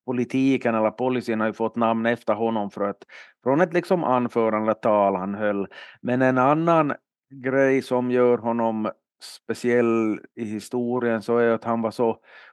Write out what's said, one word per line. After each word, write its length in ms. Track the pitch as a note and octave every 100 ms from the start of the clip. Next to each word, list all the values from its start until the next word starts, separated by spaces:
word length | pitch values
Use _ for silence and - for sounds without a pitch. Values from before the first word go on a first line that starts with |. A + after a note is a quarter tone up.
| -
politiken 680 | B2 B2 C3+ C3+ C3 B2+
eller 160 | A2+ G#2+
policyn 500 | G#2 B2+ B2+ A#2+ A2
har 60 | A2
ju 60 |
fått 240 | G2+ A2+ A#2
namn 300 | A2+ A2+ A#2
efter 280 | A#2 -
honom 360 | G#2+ A2+ A2+ G2+
för 200 | - G2+
ett, 140 | G2 - - - _
från 180 | B2 C#3+
ett 120 | F3+
liksom 320 | F3 E3 F#3
anförande 720 | C#3+ B2+ A#2+ A#2+ A2+ G#2+ A2
tal 420 | G#2+ A#2+ G#2 G2 F#2+
han 180 | F#2+
höll. 320 | G2+ G#2+ G2+ G2 - - -
Men 200 | A2+ B2+
en 160 | C3 B2+
annan 560 | C3 D#3 E3+ E3 D3 - _ _ _ C#3
grej 400 | B2+ C3+ C3+ C3+
som 280 | A#2+ B2 B2
gör 280 | B2 B2 A#2+
honom 520 | A#2 A#2 A2+ A2 G#2+ - _ _
speciell 1000 | - - - A2 A#2+ A#2+ A#2 A2+ A2 G2+ - -
i 80 |
historien 800 | A2 G#2+ - B2 A#2+ B2 A#2+ A2+
så 140 | G#2 A#2+
är 140 | A#2
att 140 | A2+
han 180 | A#2+ A#2
var 80 | A2+
så 280 | G#2 A#2 A2 _ - -